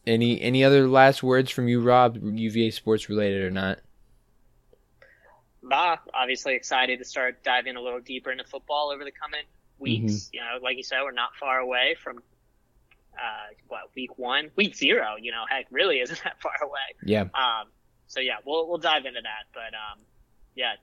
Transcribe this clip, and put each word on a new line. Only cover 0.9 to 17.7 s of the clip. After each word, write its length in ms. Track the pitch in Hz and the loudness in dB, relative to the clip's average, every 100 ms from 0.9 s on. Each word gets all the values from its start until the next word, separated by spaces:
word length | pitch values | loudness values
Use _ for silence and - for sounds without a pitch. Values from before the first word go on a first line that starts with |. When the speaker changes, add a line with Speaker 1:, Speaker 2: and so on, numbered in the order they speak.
| 131 135 135 | 8 8 8
Speaker 1:
words 280 | 127 127 131 | 4 4 4
from 160 | - 123 | 0 2
you, 140 | 120 | 4
Rob, 360 | 120 123 123 113 | 6 6 6 2
U 260 | 104 107 113 | -4 -2 -2
V 160 | 113 113 | 2 0
A 40 | |
sports 380 | - - 110 - | 0 0 0 0
related 340 | 104 104 98 | 0 0 0
or 80 | 95 | -2
not? 280 | 92 95 - - _ _ _ _ _ _ _ _ _ _ _ - _ _ _ _ _ | -2 -2 -4 -10 _ _ _ _ _ _ _ _ _ _ _ -20 _ _ _ _ _
Speaker 2:
Nah, 360 | 127 139 175 165 - | -2 2 2 0 -4
obviously 420 | 127 127 127 143 127 | -4 -2 -2 -2 -4
excited 440 | - 135 123 127 | -2 0 0 -2
to 60 | 127 | -6
start 380 | 143 127 123 | -4 -4 -4
diving 320 | 135 123 123 123 | -2 -2 -2 -8
a 60 | |
little 200 | 123 123 | -8 -8
deeper 300 | 123 127 135 | -10 -10 -8
into 120 | 131 | -10
football 480 | 120 135 - 147 147 | -10 -14 -4 -4 -2
over 100 | 143 | -6
the 80 | 143 | -12
coming 320 | - 151 151 - _ _ _ | -14 -12 -12 -14 _ _ _
weeks. 340 | 135 113 110 | -4 -2 0
Speaker 1:
Mm-hmm. 220 | 104 - 123 | -2 -6 -10
Speaker 2:
You 40 | |
know, 180 | 120 123 | -8 -6
like 140 | 127 127 | -6 -6
you 60 | |
said, 180 | - 131 | -4 -4
we're 80 | 139 | -4
not 240 | 123 123 - | -4 -6 -4
far 200 | 139 131 | -2 0
away 360 | 127 127 135 165 | 0 2 0 0
from, 140 | - 120 _ _ _ _ _ _ _ _ _ - | -8 -14 _ _ _ _ _ _ _ _ _ -10
uh, 380 | 117 107 107 107 _ | -8 -8 -14 -20 _
what, 220 | 117 - 131 | -12 -12 -12
week 220 | 127 - | -12 -8
one? 340 | 123 135 151 - | -2 -2 -2 -2
Week 200 | 202 - | -2 2
zero, 400 | 143 220 110 110 | 2 2 0 -6
you 120 | 117 | -8
know, 120 | 117 110 | -8 -4
heck, 180 | 135 123 | -4 -4
really 280 | 131 190 139 | 0 2 2
isn't 180 | 123 160 | -2 -6
<laughs> 40 | |
that 180 | 180 - | -10 -8
far 120 | 143 - | -8 -6
away. 180 | 131 143 135 - | -6 -6 -8 -8
Speaker 1:
Yeah. 180 | - 107 92 | 0 0 0
Speaker 2:
Um, 340 | - 127 113 107 | 0 0 -2 -6